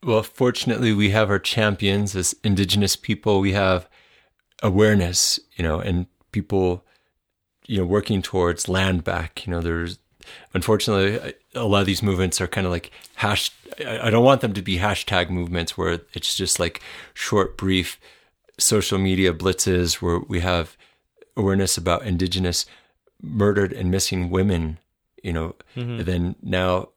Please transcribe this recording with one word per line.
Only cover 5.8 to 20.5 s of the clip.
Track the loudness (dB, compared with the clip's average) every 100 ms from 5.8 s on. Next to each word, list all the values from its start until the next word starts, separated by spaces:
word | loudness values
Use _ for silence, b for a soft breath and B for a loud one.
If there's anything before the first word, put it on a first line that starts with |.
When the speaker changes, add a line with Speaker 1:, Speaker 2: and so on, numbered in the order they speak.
Speaker 1:
and | -2 -2 -2 _ _
people, | -8 -2 0 0 -2 _ _ _ _ _ _ _ _ -6
you | -4
know, | 0
working | 0 2 -2
towards | 0 0 0 0 -2
land | 0 2 0
back. | -2 -4 -6 -10 -6
You |
know, | -4
there's, | -2 -4 -6 -10 _ _ B B B
unfortunately, | -4 2 2 2 2 2 0 -8 -14 _ -6
a | 2
lot | 2
of | 2
these | 2
movements | 0 0 0 0
are | -4
kinda | -2 -2
like | -4 -8 B B -4
hash-, | -2 -2 -4 -8 -20 -12 -8
I, | -4 0
I |
don't | 4
want | 6 6
them | 2
to | -4
be | -4 -2
hashtag | 0 -2 -2 0 0
movements | -2 -4 -4 -4 -4
where | -2 -2 -6
it's | -10 -6 -4
just, | -2 0
like, | -2 -4 B B B
short, | -10 -2 0 0 -2
brief | 0 0 0 -8 b b b b _ -2
social | 2 2 2 0
media | 2 2 2
blitzes | 2 0 0 0 2 2 0
where | 0 -2
we | -2 -4
have | 0